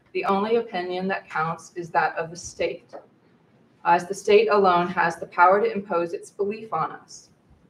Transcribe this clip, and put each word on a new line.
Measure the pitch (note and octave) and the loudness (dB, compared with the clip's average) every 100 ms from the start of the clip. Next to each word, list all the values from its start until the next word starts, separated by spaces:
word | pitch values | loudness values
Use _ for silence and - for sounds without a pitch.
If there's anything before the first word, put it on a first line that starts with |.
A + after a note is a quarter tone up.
| _ | _
The | F#3 F#3 | -6 -2
only | G3 A3 A#3 | 0 0 -2
opinion | A3+ F3+ F3+ F3+ F#3+ | -2 -6 -6 -6 -4
that | F#3+ - | -6 -6
counts | D#3 E3 E3 - F3 | -4 -4 -6 -12 -14
is | E3 | -4
that | E3+ D#3 D#3+ | -2 -2 -4
of | E3 | -8
the | F3 | -12
state, | - - E3 C#3 _ - - _ _ _ _ _ _ _ E3+ | -14 -6 -6 -6 _ -20 -20 _ _ _ _ _ _ _ 0
as | F3 F3+ | 0 0
the | |
state | F#3+ - G#3 G#3+ | -4 4 6 6
alone | G3+ F#3+ F3 F3+ | 4 4 4 2
has | F3+ E3+ E3+ | 0 -2 -4
the | - | -4
power | F3+ F3+ G3+ | 4 6 6
to | A3+ | 2
impose | G3+ G3+ E3+ E3+ | -2 -4 -2 -2
its | E3+ - | -6 -10
belief | - G3+ A3 A3 | -6 -4 -6 -6
on | D#3+ D3 | -6 -6
us. | - - - - _ _ _ | -8 -20 -20 -20 _ _ _